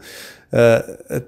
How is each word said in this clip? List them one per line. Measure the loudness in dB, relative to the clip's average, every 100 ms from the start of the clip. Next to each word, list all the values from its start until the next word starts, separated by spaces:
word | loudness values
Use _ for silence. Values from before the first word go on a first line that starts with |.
| -20 -20 -20 -20 -6
ah, | 2 2 2 -2 -18 -10 -10